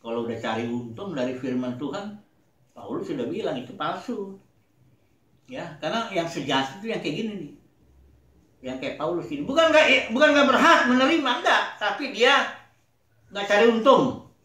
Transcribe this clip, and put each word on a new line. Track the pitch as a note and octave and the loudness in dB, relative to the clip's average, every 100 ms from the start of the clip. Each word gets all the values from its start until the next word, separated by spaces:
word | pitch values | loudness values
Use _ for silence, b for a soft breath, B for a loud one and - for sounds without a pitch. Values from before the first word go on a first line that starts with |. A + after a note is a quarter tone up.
Kalau | A#2 A#2 A#2 | -6 -6 -6
udah | A2 | -6
cari | A#2 A2+ A#2+ | -6 -4 -4
untung | A#2+ A#2 - F#3+ C#3+ | -6 -8 -12 -8 -4
dari | B2+ B2+ | -4 -4
firman | C3 B2+ B2+ B2 | -4 -4 -4 -6
Tuhan, | D3 G3 G#3 - _ _ _ _ _ | -8 -8 -10 -14 _ _ _ _ _
Paulus | - - D3+ F#3+ | -20 -10 -8 -6
sudah | C#3+ B2 | -6 -6
bilang | F#3+ F3 C3 | -6 -6 -6
itu | - - | -10 -8
palsu. | G#3+ - - G#3+ G3 F#3+ _ _ _ _ _ _ _ _ _ _ _ | -6 -6 -8 -8 -10 -14 _ _ _ _ _ _ _ _ _ _ _
Ya, | C3 E3+ - | -12 -12 -8
karena | D#3 A3+ A3 | -4 -4 -2
yang | F3+ E3 | -4 -4
sejati | E3 C#3 C3+ C3 G3 | -6 -2 -2 -2 -8
itu | A3+ | -8
yang | G3 | -6
kayak | D#3 D3+ | -6 -6
gini | A3 G3 | -6 -8
nih. | D3 - _ _ _ _ _ _ _ _ _ _ | -12 -18 _ _ _ _ _ _ _ _ _ _
Yang | B2+ C3+ | -12 -8
kayak | C#3 - | -10 -6
Paulus | D#3 F3 - | -4 -4 -6
ini. | C#3+ | -8
Bukan | - C#4 D#4+ | -2 2 6
nggak, | D#4 D4+ C4 - | 6 6 4 2
bukan | A#3 D4+ | 4 4
nggak | D4 C4 | 6 4
berhak | B3 D4+ D#4+ C4 | 6 6 6 6
menerima, | B3+ C4 E4 C4 A#3+ | 4 4 2 0 0
enggak. | F#4 B3 - - | 2 2 0 -4
Tapi | G#3 G3+ C4 | -4 -4 -8
dia | G3 B3 C4+ - - _ _ _ _ _ _ _ | 2 4 4 0 -8 _ _ _ _ _ _ _
nggak | G3+ G3 | -8 2
cari | G#3 A#3 | 6 6
untung. | A3+ C#4 - - - - _ | 6 6 6 4 -4 -16 _